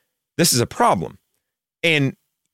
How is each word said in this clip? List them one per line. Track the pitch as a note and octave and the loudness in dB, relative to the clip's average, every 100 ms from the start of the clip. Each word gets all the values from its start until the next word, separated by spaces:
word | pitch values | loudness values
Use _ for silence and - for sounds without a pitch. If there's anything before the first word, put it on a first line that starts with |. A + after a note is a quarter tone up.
| _ _ _ - | _ _ _ -2
this | E3 | 0
is | A#2+ | 0
a | A#2 | -2
problem. | - A#3+ A#2+ C2 - _ _ _ _ _ _ | 0 0 0 -4 -12 _ _ _ _ _ _
And | E3+ D3+ C#3 - _ _ _ | 0 0 0 -4 _ _ _